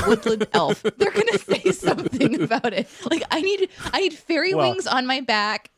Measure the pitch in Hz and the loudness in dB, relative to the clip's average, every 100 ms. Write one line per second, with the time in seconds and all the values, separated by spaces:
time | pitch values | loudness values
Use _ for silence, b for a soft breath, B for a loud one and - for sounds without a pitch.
0 | 208 226 220 220 208 170 151 202 220 - | 2 2 2 -2 0 0 0 0 -2 0
1 | 403 415 453 403 - 381 370 - - - | 0 2 2 0 0 0 0 0 0 0
2 | - 247 240 - 156 226 240 - - B | -2 0 0 2 0 0 -2 -4 -6 B
3 | 240 320 - 320 381 392 381 B B 294 | -4 -2 -2 -2 0 0 -2 B B 0
4 | 370 311 - 311 359 381 - 370 - 254 | -2 -2 -4 0 0 2 0 0 -2 0
5 | 254 262 240 214 208 214 - | 0 -2 0 0 0 -4 -6